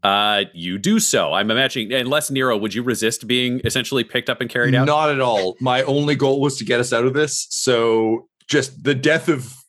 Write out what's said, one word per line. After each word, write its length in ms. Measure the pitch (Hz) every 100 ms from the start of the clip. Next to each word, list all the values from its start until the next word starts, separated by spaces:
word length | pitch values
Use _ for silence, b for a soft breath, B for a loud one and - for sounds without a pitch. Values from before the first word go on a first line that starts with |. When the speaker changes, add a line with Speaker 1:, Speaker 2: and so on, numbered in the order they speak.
Speaker 1:
Uh, 420 | 101 101 104 104 98
you 240 | 85 87 95
do 220 | 135 220
so. 340 | 220 117 80
I'm 160 | 82 104
imagining, 420 | 113 135 135 107
unless 380 | 131 123 147 151
Nero, 260 | 135 131 110
would 200 | 107 113
you 80 |
resist 420 | 123 113 110 - 110
being 340 | 123 123 123 117
essentially 380 | 131 113 135
picked 260 | 117 127 120
up 100 | 123
and 80 | 120
carried 280 | - 120 127
out? 100 | 139
Speaker 2:
Not 240 | 151 156
at 100 | 139
all. 360 | 127 110 92 92
My 220 | 127 127
only 320 | 131 139 147 139
goal 260 | 135 139
was 160 | 143 135
to 40 |
get 160 | 110 120
us 140 | 120
out 120 | 117 127
of 100 | 135
this. 320 | 151 - -
So 800 | - - 120 117 113 113 113 - _ _
just 360 | 147 131 -
the 100 | -
death 340 | 139 147 160 160
of 220 | 147 117 -